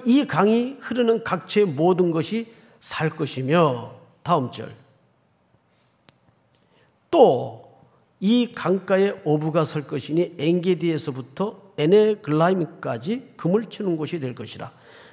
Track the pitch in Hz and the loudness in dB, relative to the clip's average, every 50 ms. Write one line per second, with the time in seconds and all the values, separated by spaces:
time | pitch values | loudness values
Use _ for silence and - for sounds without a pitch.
0 | - 233 247 285 262 - 147 156 196 214 226 233 240 262 277 - - - 240 247 | 4 4 4 4 4 2 2 2 4 4 4 2 0 -2 -8 -12 -12 -6 -2 0
1 | 240 226 233 220 226 - 185 165 - - - 208 208 180 131 135 165 180 185 170 | 2 2 2 0 0 -4 -4 -4 -4 0 2 2 2 2 2 2 2 2 4 4
2 | 180 170 160 165 - - 208 226 226 - - - - _ _ _ - - - - | 2 2 2 0 -2 -2 -4 -6 -6 -8 -14 -20 -20 _ _ _ -10 -8 -4 -2
3 | 156 156 - - 151 131 - 127 131 131 160 175 165 143 123 117 113 117 - - | -2 -4 -2 -4 -6 -6 -4 -6 -2 2 4 4 4 4 2 -2 -8 -12 -16 -20
4 | - _ _ _ _ 156 175 151 127 117 - - - - - - _ _ _ _ | -20 _ _ _ _ 0 0 0 0 -4 -8 -12 -14 -14 -16 -20 _ _ _ _
5 | _ _ _ _ _ _ _ _ _ _ _ _ _ _ _ _ _ _ _ _ | _ _ _ _ _ _ _ _ _ _ _ _ _ _ _ _ _ _ _ _
6 | _ - _ _ _ _ _ _ _ _ _ _ _ _ _ _ _ _ _ _ | _ -20 _ _ _ _ _ _ _ _ _ _ _ _ _ _ _ _ _ _
7 | _ _ - 330 240 180 135 120 127 117 113 - - - _ _ _ _ _ _ | _ _ 6 6 6 6 6 2 -4 -8 -12 -16 -20 -20 _ _ _ _ _ _
8 | _ _ _ _ 185 202 240 247 240 240 - - - 170 190 190 190 - 190 190 | _ _ _ _ 0 2 2 2 2 0 -4 -4 -2 -2 -2 -2 0 0 2 2
9 | 196 202 196 - - 151 151 151 151 160 151 170 156 - - 156 135 - 156 139 | 2 0 -2 -4 -2 0 0 0 0 0 0 0 0 0 -4 -8 -8 -6 -8 -8
10 | - - 151 170 175 165 175 - 139 165 175 175 165 185 180 151 165 165 160 147 | -6 -2 -2 -2 -2 -2 -4 -2 0 0 0 2 0 0 -2 0 0 -2 -2 -2
11 | - 151 123 131 123 - - - 190 214 - - - - _ - 147 160 196 214 | -4 -6 -8 -10 -12 -12 -8 -6 -6 -6 -6 -12 -20 -12 _ -2 2 4 6 6
12 | 214 214 208 214 - 143 151 156 165 180 190 185 160 - - - - 139 123 113 | 6 4 0 -2 -4 -2 0 2 2 2 2 0 -2 -6 -8 -10 -6 -6 -6 -6
13 | 127 175 233 262 - - - - - 165 185 226 226 - - - 214 185 170 156 | -4 -6 -6 -6 -8 -14 -16 -6 -2 0 0 0 -2 -4 -10 -6 -4 -4 -2 -4
14 | 151 139 175 165 135 127 123 - 110 - - - - - - - - - - - | -4 -6 -6 -6 -6 -8 -8 -10 -14 -14 -14 -14 -16 -16 -18 -20 -20 -20 -20 -20
15 | - - | -20 -20